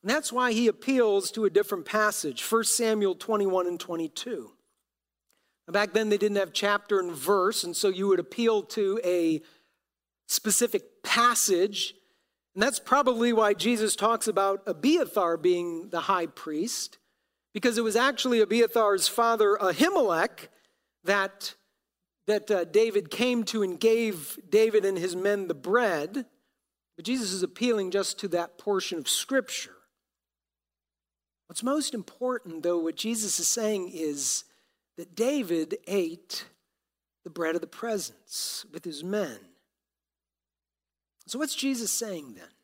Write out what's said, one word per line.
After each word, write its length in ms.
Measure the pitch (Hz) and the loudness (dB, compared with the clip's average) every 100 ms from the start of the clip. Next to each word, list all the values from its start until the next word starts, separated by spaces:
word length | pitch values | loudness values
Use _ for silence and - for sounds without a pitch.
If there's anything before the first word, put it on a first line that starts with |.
And 80 | 185 | 0
that's 200 | 285 - | -2 -2
why 200 | 240 247 | 0 0
he 160 | 226 240 | 4 2
appeals 640 | - - 262 226 196 196 | 2 0 2 4 2 0
to 140 | - 208 | -2 2
a 40 | |
different 360 | 175 208 190 151 | 2 0 -4 -2
passage, 580 | 214 214 202 156 120 | 0 0 0 -6 -6
First 340 | - 226 226 - | -2 0 2 0
Samuel 380 | 226 220 202 180 | 0 2 0 -2
twenty-one 500 | - 214 196 185 175 | -2 0 2 0 -2
and 140 | 175 | -6
twenty-two. 720 | - 165 160 - 240 196 113 _ _ _ _ _ _ _ _ _ _ _ - | -8 -6 -6 -6 -8 -10 -10 _ _ _ _ _ _ _ _ _ _ _ -4
Now, 40 | |
back 220 | 190 208 | -2 0
then, 160 | 214 220 | 0 0
they 100 | 208 | 2
didn't 180 | 214 202 | 2 0
have 160 | 185 | -2
chapter 460 | - 202 202 - 196 | -2 0 0 0 -2
and 120 | 180 | -2
verse, 520 | 160 139 202 185 226 | -6 0 2 2 -2
and 120 | 175 170 | -4 -2
so 140 | 202 | -2
you 180 | 185 196 | 0 2
would 100 | 185 | 2
appeal 420 | 170 - 226 214 | 0 0 2 2
to 400 | - - 196 214 | -2 -2 -2 0
a 380 | 180 180 165 151 - _ _ _ _ _ _ _ - | 0 2 2 0 -6 _ _ _ _ _ _ _ -4
specific 760 | - 214 202 240 202 - _ | -4 0 0 2 -2 -6 _
passage. 920 | - - - 233 - 175 202 202 - - _ _ _ _ _ 185 | -2 4 4 4 2 2 2 -2 -6 -8 _ _ _ _ _ -2
And 80 | |
that's 160 | 233 - | -2 -2
probably 520 | - 269 247 233 240 | 2 4 4 2 4
why 220 | 226 208 | 4 4
Jesus 420 | 190 190 233 214 - | 2 2 2 0 2
talks 320 | 208 226 220 | 2 2 0
about 360 | 190 196 196 208 | 2 0 0 -4
Abiathar 720 | 160 240 330 269 - 170 170 | 0 2 2 2 0 0 2
being 520 | 175 175 175 165 185 | 2 2 -2 -8 -6
the 100 | 170 | -6
high 240 | 160 190 165 | 0 0 0
priest, 720 | - - 151 220 - - - _ _ _ _ _ | -8 -8 -4 -4 -6 -10 -14 _ _ _ _ _
because 240 | 208 247 220 | -2 0 0
it 60 | |
was 120 | 226 214 | 0 2
actually 460 | 269 269 262 233 | 2 2 2 2
Abiathar's 680 | 214 226 233 233 214 190 - | 4 4 4 4 4 2 0
father, 480 | - 233 226 208 202 | 2 2 4 4 4
Ahimelech, 880 | 190 170 320 392 226 165 202 - - _ _ _ _ _ | 0 4 4 4 2 2 0 -4 -20 _ _ _ _ _
that, 500 | 180 202 196 196 - - _ _ _ _ _ _ - | 0 0 0 -6 -14 -14 _ _ _ _ _ _ -2
that, 260 | 208 208 | -2 2
uh, 120 | 202 165 | 0 2
David 460 | 208 226 202 160 | 2 4 0 -2
came 340 | - 247 240 208 | -2 2 2 0
to 160 | 220 | 0
and 180 | 196 170 | -2 2
gave 600 | 226 226 226 180 143 - - | 2 4 0 -2 -10 -14 2
David 340 | 208 226 214 | 4 6 4
and 140 | 196 190 | 2 0
his 180 | 180 180 | -2 0
men 320 | 196 202 185 | 0 0 -2
the 60 | |
bread. 720 | 147 170 220 233 160 156 247 247 _ _ _ _ _ _ - | -6 0 2 2 0 -4 -6 -8 _ _ _ _ _ _ -12
But 80 | 165 | -4
Jesus 260 | 254 202 | -2 -2
is 120 | 185 | -4
appealing 480 | 180 - 247 220 190 | -4 0 0 0 0
just 280 | 196 190 - | -2 -2 -4
to 80 | 196 | -2
that 280 | 170 170 - | -2 -2 -8
portion 400 | - 196 - 170 | -2 -2 -2 -6
of 100 | 139 | -2
Scripture. 680 | - - 269 - - - - _ _ _ _ _ _ _ _ _ _ _ _ _ _ _ _ _ | -2 0 -2 -2 -10 -10 -18 _ _ _ _ _ _ _ _ _ _ _ _ _ _ _ _ _
What's 180 | - | -6
most 300 | 240 294 277 | -2 -2 -2
important, 720 | 233 - - 254 254 175 165 | -6 -10 -6 -4 -4 -8 -4
though, 160 | 175 175 | 0 0
what 160 | 165 160 | -2 -4
Jesus 440 | 220 233 208 - | -4 -2 -2 -2
is 80 | 170 | 0
saying 440 | 240 214 208 180 | 0 0 -2 -4
is 500 | 170 156 143 131 - - _ _ _ _ - | -4 -4 -2 -4 -4 -8 _ _ _ _ -18
that 180 | 175 - | -16 -2
David 640 | 233 294 196 165 156 208 - | 0 0 0 -2 -2 -6 -2
ate 580 | 196 165 170 _ - - _ _ _ _ _ _ _ | -2 -2 -6 _ -12 -12 _ _ _ _ _ _ _
the 60 | 180 | -16
bread 260 | 165 160 170 | -4 -2 -2
of 60 | |
the 60 | 165 | -6
presence 960 | - 233 208 - - _ - - - - | -10 -4 -4 -6 -14 _ -10 -8 -8 -12
with 100 | 165 | -12
his 200 | 175 147 | -12 -10
men. 340 | 175 208 165 107 98 _ _ _ _ _ _ _ _ _ _ _ _ _ _ _ _ _ - | -6 -4 -4 -8 -20 _ _ _ _ _ _ _ _ _ _ _ _ _ _ _ _ _ -10
So 100 | 247 | -4
what's 160 | 311 | -4
Jesus 380 | - 269 262 220 | -2 -2 -2 -2
saying 420 | - 220 175 139 | -4 -4 -8 -12
then? 160 | 104 123 _ | -18 -20 _